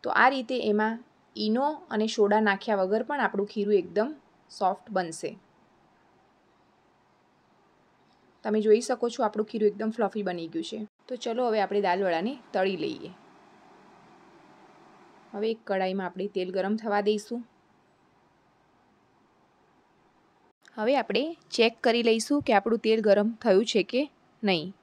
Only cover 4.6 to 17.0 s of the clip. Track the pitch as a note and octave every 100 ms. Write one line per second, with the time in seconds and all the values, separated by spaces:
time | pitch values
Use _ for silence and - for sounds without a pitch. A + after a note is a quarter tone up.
4.6 | F#3 G3+ - F#3 F3 D#3 D#3 G#3 _ _
5.6 | _ _ _ _ _ _ _ _ _ _
6.6 | _ _ _ _ _ _ _ _ _ _
7.6 | _ _ _ _ _ _ _ _ A3 G#3+
8.6 | G#3+ G#3+ B3 B3 A#3+ A#3 A3 G#3+ G#3+ A3+
9.6 | G#3 G3+ A3 A3+ G3+ G#3+ G3 F3 E3 E3
10.6 | E3 A3 G#3+ _ - B3 A#3+ A3+ B3 G#3+
11.6 | F#3+ G3+ G3 F3+ F#3+ E3 G3+ C#4 - G3+
12.6 | F#3+ F3+ D#3 - - F3+ - - - -
13.6 | - - - - - - - - - -
14.6 | - - - - - - - G3 A3 A3+
15.6 | - F#3+ F#3 G3 F#3 F3+ G3 G3 F#3 F#3+
16.6 | F#3 G#3+ A3 G3+